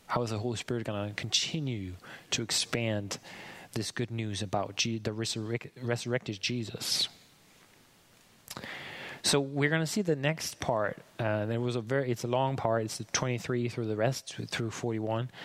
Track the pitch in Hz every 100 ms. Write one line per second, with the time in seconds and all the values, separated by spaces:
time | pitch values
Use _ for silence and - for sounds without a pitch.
0 | - 123 117 110 120 107 - 120 113 104
1 | 104 101 113 - - 165 139 113 92 90
2 | - - - - 113 - - 120 113 107
3 | 98 - - - - - - 117 101 -
4 | 120 113 107 101 101 101 98 104 117 113
5 | 110 107 113 113 107 113 - - 120 120
6 | 120 123 - 104 - 120 107 - - -
7 | - - - - - - - - - -
8 | - - - - - - - - - -
9 | - - - 143 139 143 147 160 160 214
10 | 180 143 143 160 - - - 113 104 -
11 | - - 113 107 107 117 123 120 110 135
12 | 127 120 120 123 135 135 113 113 110 -
13 | 117 - 131 120 - 123 120 123 110 107
14 | 113 135 - - 113 - 117 - 120 110
15 | 110 113 127 -